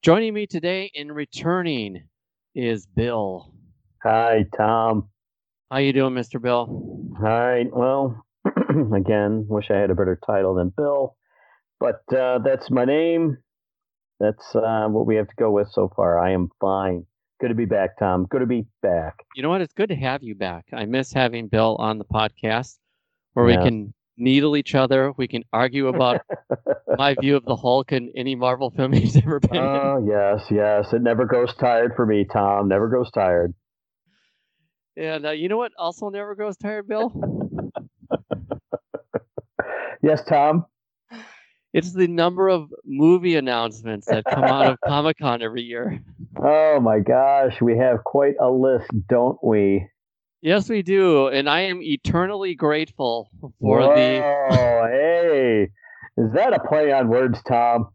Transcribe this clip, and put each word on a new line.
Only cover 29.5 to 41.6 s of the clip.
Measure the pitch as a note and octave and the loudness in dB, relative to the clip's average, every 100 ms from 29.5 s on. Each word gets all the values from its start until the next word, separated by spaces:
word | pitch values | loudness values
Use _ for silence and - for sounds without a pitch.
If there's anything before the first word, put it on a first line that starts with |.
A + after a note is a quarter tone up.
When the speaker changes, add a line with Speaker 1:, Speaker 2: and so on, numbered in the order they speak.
| E3+ | 0
Speaker 1:
in. | |
Speaker 2:
Oh, | C#3 C#3 C#3 C#3 G#2 | 0 0 0 0 0
yes, | G#2 G2+ G#2 - | 0 2 0 0
yes. | G#2 G#2 G#2 G#2 | 0 2 2 0
It | A#2 | 0
never | A#2+ A2+ B2 | 2 2 2
goes | B2 A#2+ - | 2 0 0
tired | B2+ A#2 A#2 A2+ | 0 2 0 0
for | A#2 | 2
me, | G#2 G2 | 2 2
Tom. | A2 G2 G2+ G2+ | 0 2 2 2
Never | F#2+ A2 | 2 2
goes | B2 B2 | 0 -2
tired. | - F#2+ F2 F2 F2 _ _ _ _ _ _ _ _ _ _ _ _ _ - | 0 2 2 0 -4 _ _ _ _ _ _ _ _ _ _ _ _ _ -10
Speaker 1:
And, | D#3+ D#3 D3 | -8 -6 -6
uh, | |
you | D3+ F3 | -4 -4
know | G#3+ | -2
what | A#3+ - | -4 -6
also | E3+ F3 G#3 | -8 -6 -10
never | G3+ G#3 G3+ | -10 -10 -8
goes | G#3+ G3 | -8 -6
tired, | G#3 G#3+ G3+ | -8 -8 -6
Bill? | G#3+ A3+ | -4 -4
Speaker 2:
<laughs> | - - - - - - - - _ - - _ - - - _ - _ - _ - _ - - _ - - - - | -4 -6 -6 -8 -8 -10 -12 -16 _ -14 -14 _ -12 -10 -14 _ -14 _ -18 _ -10 _ -20 -20 _ -10 -8 -12 -2
Yes, | D3+ D3+ - | 0 0 0
Tom? | D#3 C#3+ D#3+ E3+ _ _ _ _ A#3 - - _ _ | 2 4 2 -2 _ _ _ _ -20 -20 -20 _ _